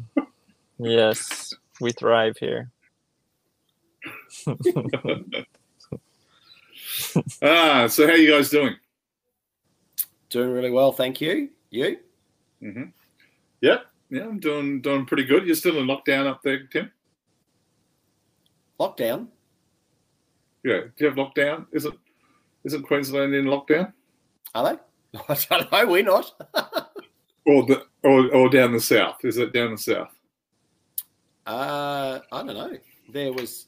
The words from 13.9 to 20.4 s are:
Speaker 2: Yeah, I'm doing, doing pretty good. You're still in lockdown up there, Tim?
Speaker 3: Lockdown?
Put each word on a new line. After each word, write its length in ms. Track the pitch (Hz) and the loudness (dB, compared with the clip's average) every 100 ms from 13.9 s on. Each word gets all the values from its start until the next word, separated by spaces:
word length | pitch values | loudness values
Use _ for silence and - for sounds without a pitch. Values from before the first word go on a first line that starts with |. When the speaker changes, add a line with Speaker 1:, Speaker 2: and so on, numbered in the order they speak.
| _ - | _ -12
Speaker 2:
Yeah, 120 | 131 | -10
I'm 160 | 220 208 | -10 -6
doing, 400 | 151 147 143 139 | -6 -4 -6 -6
doing 260 | 139 139 131 | -4 -4 -2
pretty 200 | 143 127 | -4 2
good. 200 | 160 185 | 2 2
You're 80 | 156 | -2
still 220 | 180 156 | 0 -2
in 60 | 131 | -2
lockdown 420 | 139 - 139 139 | -4 -2 0 0
up 140 | 131 | -4
there, 240 | 139 135 135 | -4 -4 -4
Tim? 180 | 156 208 _ _ _ _ _ _ _ _ _ _ _ _ _ _ _ _ _ _ - | -8 -8 _ _ _ _ _ _ _ _ _ _ _ _ _ _ _ _ _ _ -6
Speaker 3:
Lockdown? 480 | - - 113 147 240 _ _ _ _ _ _ _ _ _ _ _ | -6 -4 -4 -4 -10 _ _ _ _ _ _ _ _ _ _ _